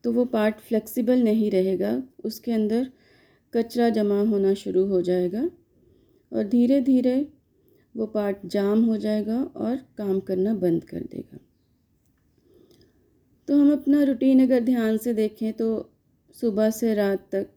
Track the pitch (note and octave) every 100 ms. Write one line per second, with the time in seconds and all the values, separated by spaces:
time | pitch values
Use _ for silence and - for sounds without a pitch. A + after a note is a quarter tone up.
0 | A#3+ A#3 B3 A3+ G#3+ G#3+ - A3 - -
1 | A#3 B3+ A3+ A3 G#3 F#3+ F#3+ F3+ G3+ B3
2 | C4 - A3 - - A3 G#3+ A3+ C4 _
3 | _ _ _ _ _ A#3 A3+ A#3 A#3 G#3+
4 | G#3 G3+ G#3+ G3+ G3 G3 G3+ F#3 G3 F#3
5 | F3 F3+ F3+ G#3 E4+ - _ _ _ _
6 | _ _ _ A3+ G#3 A#3+ A#3+ C#4 C4 B3+
7 | B3+ B3+ D4 _ _ _ _ _ _ A3+
8 | G#3+ G#3+ G3+ G3 F3 G3+ G3+ G#3+ A3+ A3
9 | G#3+ G#3+ G#3 A#3 C#4 - A3 C4 - -
10 | G3+ F#3+ F#3+ F#3 G3 G#3+ F3+ E3+ - E3+
11 | - - - - _ _ _ _ _ _
12 | _ _ _ _ _ _ _ _ _ _
13 | _ _ _ _ - C#4+ C#4+ D4 D4 D4
14 | C#4 A#3 C4+ C4 C4 B3+ A#3 B3 A3 A3
15 | A#3+ A3 G#3+ G#3+ A3 G#3+ A3+ G#3+ - _
16 | _ _ _ - A#3 G3+ G#3+ A3 A#3 G#3+
17 | G3+ F#3+ - G3 G3